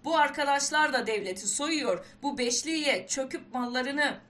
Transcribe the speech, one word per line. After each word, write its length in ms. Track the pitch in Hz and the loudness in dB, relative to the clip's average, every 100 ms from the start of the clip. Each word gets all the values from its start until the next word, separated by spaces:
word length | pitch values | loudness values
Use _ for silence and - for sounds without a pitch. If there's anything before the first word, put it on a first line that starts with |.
Bu 140 | 294 320 | 4 4
arkadaşlar 760 | 285 294 285 277 285 302 302 | 4 2 2 2 2 2 4
da 140 | 254 208 | 2 0
devleti 400 | 214 196 190 196 | -2 -2 -4 -4
soyuyor. 580 | - 302 311 240 180 - - | -2 0 0 0 -2 -4 -6
Bu 140 | 285 247 | -4 0
beşliye 680 | 240 247 311 320 294 190 277 | 0 0 -2 0 0 0 -2
çöküp 460 | 269 262 330 208 | -6 -4 -8 -6
mallarını 640 | 247 247 247 254 285 285 - | -6 -2 -2 -2 0 -2 -2